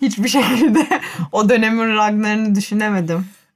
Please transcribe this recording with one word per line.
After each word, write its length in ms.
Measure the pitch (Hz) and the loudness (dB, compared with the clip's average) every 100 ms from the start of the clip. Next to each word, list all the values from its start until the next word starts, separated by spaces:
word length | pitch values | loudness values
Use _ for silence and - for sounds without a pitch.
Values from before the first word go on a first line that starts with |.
Hiçbir 260 | 262 202 226 | -4 -2 0
şekilde 720 | 277 233 240 294 262 311 381 - - 170 | 0 0 2 2 2 0 -4 -6 -8 -4
o 180 | 202 208 | 0 2
dönemin 460 | 233 220 226 226 220 | 4 2 0 0 2
Ragnar'ını 600 | 208 214 214 214 220 202 | 2 0 0 0 0 0
düşünemedim. 680 | 202 208 214 196 165 170 185 - _ | 0 -2 0 -2 -2 -4 -6 -12 _